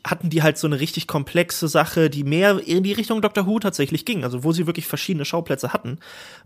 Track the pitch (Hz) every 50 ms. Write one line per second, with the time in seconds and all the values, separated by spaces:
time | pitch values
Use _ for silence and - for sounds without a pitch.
0 | - - 175 165 - 165 160 160 151 156 147 - - 156 147 131 151 160 - 160
1 | - - - 147 135 - - 175 175 175 - - 170 147 - 156 160 - - 170
2 | 160 147 139 147 139 139 151 170 190 208 196 190 - - 170 185 190 202 202 226
3 | 208 - 226 220 202 202 - 208 185 196 214 226 - 196 - - 143 135 160 151
4 | - - 226 170 123 123 127 123 131 160 165 175 165 165 170 170 - - - 143
5 | - - 185 147 139 - - 170 160 - - - - - - - - 117 135 -
6 | - - - - - - - - _